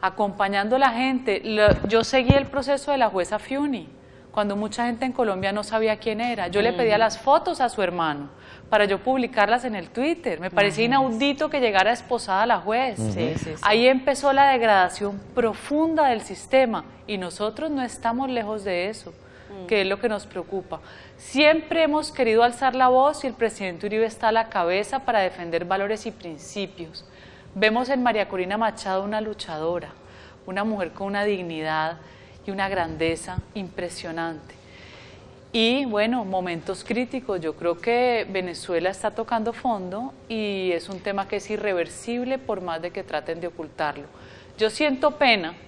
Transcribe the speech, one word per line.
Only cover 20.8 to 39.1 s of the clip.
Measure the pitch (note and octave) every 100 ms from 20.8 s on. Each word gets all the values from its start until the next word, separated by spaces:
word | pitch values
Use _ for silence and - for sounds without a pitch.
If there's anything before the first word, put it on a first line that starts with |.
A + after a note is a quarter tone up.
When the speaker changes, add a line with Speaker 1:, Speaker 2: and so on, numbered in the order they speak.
| - - - -
Speaker 1:
Siempre | - C4 D4+ D#4+ D#4 E4
hemos | D#4 D4+ D4+
querido | - A#3 A3
alzar | A#3+ A#3+ C4+
la | B3 B3+
voz | B3+ C#4 D4+
y | C4+
el |
presidente | - A3+ G#3+ G3 E3+ G#3
Uribe | A3
está | A3+ A3 A3+
a |
la | A3+ A3+
cabeza | G#3 E3+ F#3 G#3 B3+
para | B3 A3+
defender | F#3 F3+ E3+ E3
valores | F3 F#3+ G3+ G#3+
y | A3
principios. | - E3+ D#3 - - F#3+ - E3 - - - - - -
Vemos | F#3+ G#3+ A3 B3+
en | C4+
María | B3 G#3+ G3
Corina | F#3+ F#3 G#3
Machado | A3+ G#3+ G3 F#3+
una | G3+ G#3+
luchadora, | A3 G#3 - D#3 D#3+ F3 D3+ - - - - - -
una | F#3+
mujer | G#3+ G#3+ E3+
con | - G3
una | G3+
dignidad | G#3 G3 F3 D#3+ D#3 D#3 D#3 E3+ - - - - -
y |
una | G3 G3
grandeza | G3 E3 D#3 E3 E3 - F#3 -
impresionante. | G#3+ F#3 - F3 - F3 E3 E3 D#3+ - - - - - - - - - - -
Y | A#3 A3+ B3+ C4+
bueno, | G#3 A3 B3 G3
momentos | F#3+ F3+ E3 - F#3+
críticos. | - A3+ B3 C4 - F#3+
Yo | D#3+ D3+
creo | E3+ E3+
que | G3 A#3+ B3 A#3 -
Venezuela | F#3+ F3+ D#3 - E3+ F3+
está | G3 G#3+